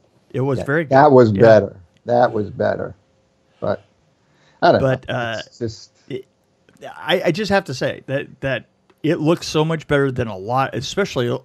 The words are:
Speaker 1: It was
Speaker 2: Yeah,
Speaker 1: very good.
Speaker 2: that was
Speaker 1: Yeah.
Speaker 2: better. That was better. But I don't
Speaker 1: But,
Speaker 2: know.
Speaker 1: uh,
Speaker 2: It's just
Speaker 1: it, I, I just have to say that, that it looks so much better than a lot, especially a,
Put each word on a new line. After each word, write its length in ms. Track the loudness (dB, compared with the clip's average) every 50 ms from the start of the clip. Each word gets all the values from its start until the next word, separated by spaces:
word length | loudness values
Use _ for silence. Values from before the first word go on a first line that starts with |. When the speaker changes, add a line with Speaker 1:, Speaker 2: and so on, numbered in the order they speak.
| _ _ _ _ _ _
Speaker 1:
It 100 | -6 -6
was 180 | -4 -2 -2 -4
Speaker 2:
Yeah, 60 | -4
Speaker 1:
very 200 | -2 -2 -2 -2
good. 60 | 2
Speaker 2:
that 220 | 4 6 6 8 8
was 180 | 8 6 6 6
Speaker 1:
Yeah. 100 | 6 8
Speaker 2:
better. 340 | 8 8 8 6 2 -8 -14 -20 _ _ _ _
That 260 | -2 2 2 2 2 0
was 180 | -2 -6 -6
better. 440 | -6 -4 -4 -4 -2 -4 -6 -12 -14 _ _ _ _ _ _ _ _ _ _ _ _ _
But 240 | -8 -8 -8 -8 -10 _ _ _ _ _ _ _ _ _ _ _ _ _ _ _ 2
I 100 | 2 2
don't 80 | 4
Speaker 1:
But, 260 | 2 0 -2 -4 -6 -10
Speaker 2:
know. 60 | -8
Speaker 1:
uh, 280 | -8 -6 -6 -8 -10 -10
Speaker 2:
It's 120 | -14 _ -10
just 340 | -10 -10 -10 -12 -20 _ _ _ _ _
Speaker 1:
it, 180 | -14 -14 -14 _ _ _ _ _ _ _ _ _ _ _ -20 -20 -18
I, 260 | -14 -6 -4 -2 -2 0
I 60 | -2 -4
just 180 | -4 -4 -2
have 140 | -2 -2 -2
to 100 | -4 -10
say 280 | -6 -6 -6 -8 -8 -10
that, 340 | -8 -8 -8 -8 -8 -16 _
that 260 | -8 -6 -6 -6 -8 _ _ _ _ _ _ _ _
it 140 | -2 -2 0
looks 260 | 0 0 0 0 -2
so 180 | -4 -2 -2 0
much 220 | 0 -2 -6 -4
better 240 | _ 0 0 0 0 -2
than 160 | -4 -6 -6
a 80 | -6
lot, 380 | -12 -8 -4 -2 -2 -2 -2 -4
especially 540 | -8 -10 -8 -4 -4 -4 -4 -4 -4 -4 -4
a, 100 | -4 -6 -8